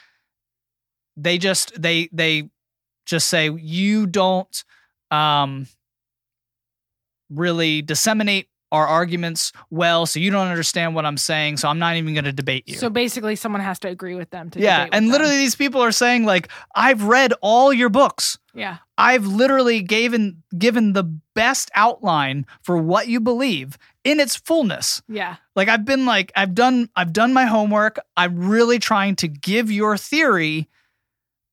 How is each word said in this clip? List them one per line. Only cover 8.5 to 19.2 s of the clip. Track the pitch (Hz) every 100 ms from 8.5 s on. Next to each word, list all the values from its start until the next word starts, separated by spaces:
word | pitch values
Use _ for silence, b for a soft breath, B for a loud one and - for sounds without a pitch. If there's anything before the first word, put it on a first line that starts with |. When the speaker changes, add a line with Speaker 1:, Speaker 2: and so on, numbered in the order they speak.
| _ _
Speaker 1:
our | 156 151
arguments | 160 175 170 170 165 - B B
well, | 156 170 170 165
so | 156
you | 185
don't | 196 185
understand | 175 151 180 170 160
what | 151
I'm | 143
saying, | - 156 151 147
so | 147
I'm | 156
not | 170 165
even | 160 151
gonna | 143
debate | 135 139 131 -
you." | -
Speaker 2:
So | 240
basically, | 220 240 247 214 214
someone | 226 202
has | 196 180
to | 196
agree | 180 185 180
with | 170
them | 185 165
to | -
Speaker 1:
Yeah, | 208 170
Speaker 2:
debate | 143
with | 202
Speaker 1:
and | 220
Speaker 2:
them. |
Speaker 1:
literally | 277 302 277
these | 269 -
people | 277 269
are | 233
saying, | 214 240 247 220
like, | 185 - B B
"I've | - 240 247
read | 208 247 262 247
all | 196 226 269
your | 262 240
books. | 214 262 - - - _ 233
Speaker 2:
Yeah. | 208 170 _ -
Speaker 1:
I've | 220 254